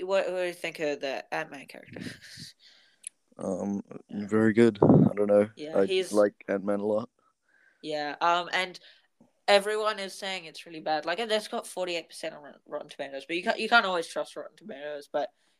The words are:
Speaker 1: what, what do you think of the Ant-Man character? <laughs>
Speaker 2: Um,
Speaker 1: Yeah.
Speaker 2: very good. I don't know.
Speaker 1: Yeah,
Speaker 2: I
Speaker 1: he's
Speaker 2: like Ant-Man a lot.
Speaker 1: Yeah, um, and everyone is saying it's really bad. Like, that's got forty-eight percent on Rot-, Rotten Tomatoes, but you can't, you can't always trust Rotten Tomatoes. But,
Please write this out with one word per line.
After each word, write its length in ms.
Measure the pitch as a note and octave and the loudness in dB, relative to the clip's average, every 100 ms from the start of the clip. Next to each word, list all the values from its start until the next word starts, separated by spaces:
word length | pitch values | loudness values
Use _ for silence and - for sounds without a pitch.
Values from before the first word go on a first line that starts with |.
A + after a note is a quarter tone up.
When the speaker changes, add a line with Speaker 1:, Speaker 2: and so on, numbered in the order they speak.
| F#3 | -2
Speaker 1:
what, 220 | G3 - | 0 0
what 60 | F#3 | -2
do 60 | F3+ | -4
you 60 | |
think 260 | F3 E3+ D#3 | -4 -10 -4
of 200 | D3+ C#3+ | -4 -4
the 320 | C#3 B2 - | -4 -6 -6
Ant-Man 340 | D#3+ D#3+ C#3 - | -8 -8 -12 -18
character? 340 | - - - | -20 -18 -14
<laughs> 540 | - - - - - - - _ _ _ - _ _ - | -14 -14 -20 -18 -20 -20 -20 _ _ _ -20 _ _ -10
Speaker 2:
Um, 440 | F#2+ F#2 G2 G2+ - - - | -6 -4 -4 -4 -6 -16 -12
Speaker 1:
Yeah. 200 | G2+ G#2 | -10 0
Speaker 2:
very 240 | G#2+ A2 | 4 4
good. 260 | G#2+ A#2 G#2+ | 8 6 6
I 300 | - - G#2+ | 6 8 6
don't 120 | G2+ G2+ | 4 4
know. 220 | G#2 G#2+ - | 6 6 0
Speaker 1:
Yeah, 200 | D3+ G2 | -4 0
Speaker 2:
I 100 | G2 | 2
Speaker 1:
he's 260 | F#3 F#3 | 2 2
Speaker 2:
like 320 | G#2 G#2 - - | 4 4 2 -4
Ant-Man 320 | G2 G2 G2+ | -4 0 -2
a 60 | G#2 | 0
lot. 240 | G#2+ B2 _ _ _ _ _ _ _ | -2 -4 _ _ _ _ _ _ _
Speaker 1:
Yeah, 340 | D#3 D3+ D3 C#3+ | -8 -6 -6 -2
um, 280 | E3+ F3 E3+ | 2 2 0
and 260 | F#3 F#3 E3+ - _ _ _ _ _ - | -4 -4 -8 -20 _ _ _ _ _ 4
everyone 500 | G3+ G3+ G#3+ G#3+ G3+ | 4 4 -2 -2 -4
is 160 | F#3+ - | -8 -8
saying 280 | G3 F#3+ D#3+ | -8 -8 -10
it's 200 | - F3 | -18 -16
really 140 | D#3+ | -10
bad. 260 | D#3 D#3 D#3+ | -2 -2 -2
Like, 120 | F3 A#3 | -4 0
that's 200 | G#3+ G#3 | 0 0
got 180 | A#3 - | -8 -8
forty-eight 420 | - F#3 E3+ - | -6 -4 -4 -8
percent 260 | - D#3+ | -12 -12
on 80 | D3+ | -12
Rot-, 180 | C#3+ - _ | -20 -20 _
Rotten 220 | D3 D3 | -10 -10
Tomatoes, 340 | - C#3 C3+ C3+ | -12 -10 -10 -6
but 100 | E3+ | -4
you 60 | |
can't, 140 | A3 - | -2 -2
you 80 | A3 | 4
can't 180 | A#3 G3 | 4 4
always 220 | F3+ E3 | -2 -4
trust 280 | D#3+ D3+ D#3 | -6 -8 -10
Rotten 200 | C#3 _ | -14 _
Tomatoes. 520 | A3 C#3 D3 D3 C#3+ | -16 -12 -10 -12 -6
But, 180 | D3 C3 _ _ _ | -4 -4 _ _ _